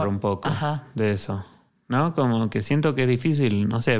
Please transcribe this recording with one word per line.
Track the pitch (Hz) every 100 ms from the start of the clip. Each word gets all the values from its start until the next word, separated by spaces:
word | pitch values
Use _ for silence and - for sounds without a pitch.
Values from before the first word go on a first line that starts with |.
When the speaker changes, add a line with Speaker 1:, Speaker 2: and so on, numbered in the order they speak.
Speaker 1:
cómo? | 104
Speaker 2:
un | 98
poco | 104 95 -
Speaker 1:
Ajá. | - 147 151 -
Speaker 2:
de | 117 107
eso, | 98 - 98 - - _ _ -
¿no? | 123 165
Como | 160 127 113 107
que | 110
siento | - 147 156
que | 135
es | 127
difícil, | 123 160 147 123 101 104
no | 117
sé, | 139
a | 113